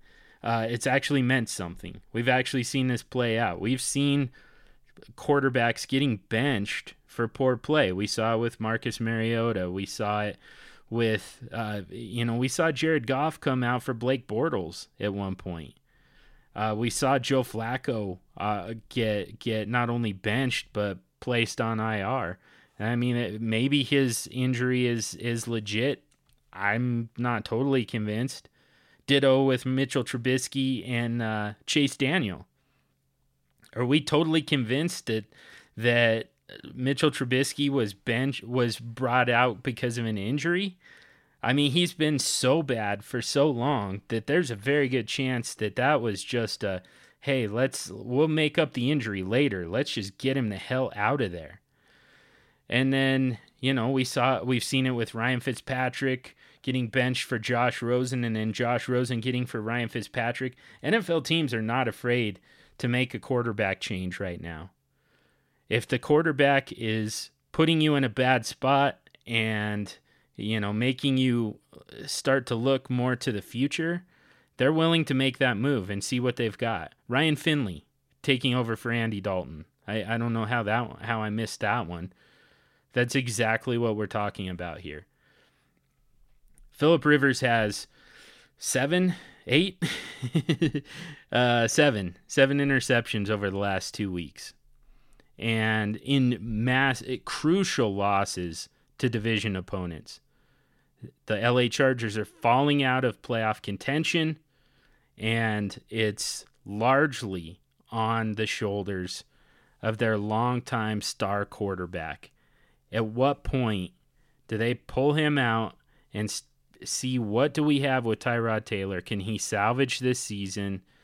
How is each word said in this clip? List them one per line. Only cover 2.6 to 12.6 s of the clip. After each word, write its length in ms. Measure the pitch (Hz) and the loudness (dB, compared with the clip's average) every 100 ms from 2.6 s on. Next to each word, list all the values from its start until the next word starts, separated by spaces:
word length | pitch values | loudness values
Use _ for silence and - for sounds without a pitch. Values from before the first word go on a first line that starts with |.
seen 240 | 117 135 127 | 0 0 0
this 160 | 120 | -2
play 360 | - 123 120 113 | -2 -2 0 2
out. 220 | 110 87 | 0 0
We've 200 | 107 127 | -2 -2
seen 500 | - 135 143 143 127 - - - - - _ - - - | -2 0 2 2 0 -6 -20 -20 -20 -20 _ -20 -20 -4
quarterbacks 680 | - 143 135 127 117 - - | 2 4 4 4 2 0 -2
getting 340 | 135 143 104 - | 0 2 -2 -2
benched 640 | 110 143 110 101 - - - | 0 2 0 -2 -6 -10 -18
for 240 | _ - 113 | _ -4 -4
poor 280 | - 131 120 | 0 0 2
play. 340 | - 151 101 | 2 4 4
We 140 | 92 107 | 0 -2
saw 280 | - 110 | 0 0
it 40 | 113 | 0
with 220 | 117 - | -2 -2
Marcus 380 | 110 113 120 - | -2 -2 -4 -4
Mariota. 720 | 113 113 113 117 117 101 90 | -2 0 0 0 0 0 -2
We 140 | 95 | -4
saw 380 | 101 - 104 104 | -6 -4 -2 0
it 160 | 104 - - - - - - | -2 -6 -16 -20 -20 -20 -6
with, 580 | 113 113 107 - - 117 | 0 2 2 -4 -18 -10
uh, 300 | 110 107 104 85 | -6 -4 -6 -8
you 340 | 98 110 117 | -12 -8 -4
know, 120 | 117 120 | -2 0
we 120 | 131 | 0
saw 240 | - | 0